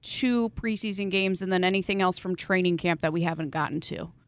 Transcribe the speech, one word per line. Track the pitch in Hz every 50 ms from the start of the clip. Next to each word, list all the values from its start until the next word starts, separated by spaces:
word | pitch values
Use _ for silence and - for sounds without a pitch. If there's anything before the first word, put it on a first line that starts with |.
two | - - - - - 247 247 240 233 226
preseason | - - - 226 220 202 - 214 196 196 202 190
games | 185 196 190 190 190 180
and | 190 185
then | 185 185 185
anything | 185 190 196 185 - 196 196
else | 185 185 185
from | - - 185 180
training | - - - 196 185 180 180 175
camp | 160 - 175 165 160
that | - 160
we | 156 175 165
haven't | 165 165 160 160 143
gotten | - 160 147 - 143 151
to? | - - - - - 170 - _ _